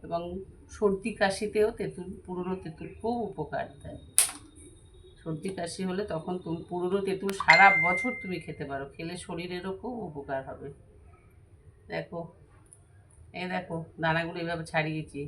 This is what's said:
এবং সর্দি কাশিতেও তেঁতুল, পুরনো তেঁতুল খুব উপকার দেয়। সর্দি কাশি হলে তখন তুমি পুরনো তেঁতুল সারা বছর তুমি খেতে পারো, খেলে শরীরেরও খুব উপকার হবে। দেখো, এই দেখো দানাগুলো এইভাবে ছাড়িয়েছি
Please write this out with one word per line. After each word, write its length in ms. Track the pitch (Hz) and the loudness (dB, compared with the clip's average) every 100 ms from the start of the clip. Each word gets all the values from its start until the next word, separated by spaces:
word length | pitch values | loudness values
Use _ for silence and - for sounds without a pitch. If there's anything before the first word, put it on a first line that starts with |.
| 175 | -2
এবং 160 | 170 175 185 - - - - | -4 -2 -6 -8 -16 -18 2
সর্দি 360 | 208 190 233 202 | 4 4 0 2
কাশিতেও 500 | 196 - 208 214 214 - | 2 2 0 4 4 4
তেঁতুল, 280 | 185 - 180 196 - | -4 -4 -10 -10 -8
পুরনো 300 | 180 180 190 | -4 -2 -2
তেঁতুল 240 | 175 160 160 - | -4 -10 -12 -4
খুব 160 | 220 240 202 | -2 0 -2
উপকার 360 | - 151 - - - | -4 -4 -2 -4 -8
দেয়। 180 | - - - - - - - - - - - - - - | -14 -14 -2 0 0 -2 -18 -18 -20 -20 -20 -20 -20 -12
সর্দি 280 | 165 156 190 185 | -6 -4 -4 -4
কাশি 240 | 170 - 190 | -6 -4 -2
হলে 140 | 180 208 | -2 -2
তখন 200 | 160 165 180 | -4 -2 -4
তুমি 160 | 160 165 - | -2 -6 -4
পুরনো 300 | 175 180 196 196 | -2 2 2 2
তেঁতুল 240 | 165 196 190 | 0 0 0
সারা 260 | - 160 196 160 165 | 8 12 12 10 4
বছর 260 | 180 254 247 | 4 0 -2
তুমি 160 | 190 170 160 | -4 -6 -6
খেতে 180 | 151 139 | -8 -6
পারো, 140 | 139 139 | -6 -6
খেলে 220 | - 165 175 - | -8 -8 -8 -6
শরীরেরও 460 | 170 175 180 190 190 | -6 -4 -4 -4 -6
খুব 120 | 226 240 185 | -6 -6 -6
উপকার 320 | 147 139 135 135 | -8 -4 -4 -4
হবে। 180 | - 139 143 - - - - - - - - - - - | -10 -12 -14 -20 -20 -20 -20 -20 -20 -20 -20 -20 -20 -8
দেখো, 280 | 165 160 170 165 - - - - - - - - - - - | -6 -6 -8 -8 -14 -20 -20 -20 -20 -20 -20 -20 -20 -14 -8
এই 80 | 180 | -4
দেখো 240 | 185 - 165 160 - | -4 -4 -6 -8 -2
দানাগুলো 340 | 165 165 165 175 | 2 2 2 -4
এইভাবে 200 | 165 170 160 | -2 -4 0
ছাড়িয়েছি 500 | 165 156 156 151 147 | 2 2 -2 -6 -8